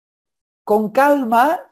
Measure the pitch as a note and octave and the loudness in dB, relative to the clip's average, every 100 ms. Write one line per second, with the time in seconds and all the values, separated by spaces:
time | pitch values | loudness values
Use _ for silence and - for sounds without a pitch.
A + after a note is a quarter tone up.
0 | _ _ _ _ _ _ - G#3+ G#3+ B3+ | _ _ _ _ _ _ -2 -2 0 0
1 | C#4+ C#4+ A#3 A#3 C#4+ F#4 - | 2 0 0 0 0 -2 -10